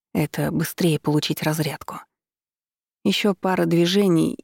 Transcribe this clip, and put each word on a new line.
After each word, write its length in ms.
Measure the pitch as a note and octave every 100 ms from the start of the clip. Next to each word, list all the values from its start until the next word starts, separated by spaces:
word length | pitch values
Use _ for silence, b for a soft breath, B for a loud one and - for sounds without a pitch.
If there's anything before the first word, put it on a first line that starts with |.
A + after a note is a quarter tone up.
| _
это 360 | F3 D3+ - D3
быстрее 480 | D#3 E3 - F3 D3+
получить 440 | - D3+ - D#3
разрядку. 580 | D#3 D#3 C#3+ D3 - - - _ _ _ _ _ _ _ _ _
Ещё 300 | G#3 F#3+ G#3
пара 320 | F#3 F#3+ F3+ E3+
движений, 680 | E3+ E3+ G3 G3+ E3 D#3 -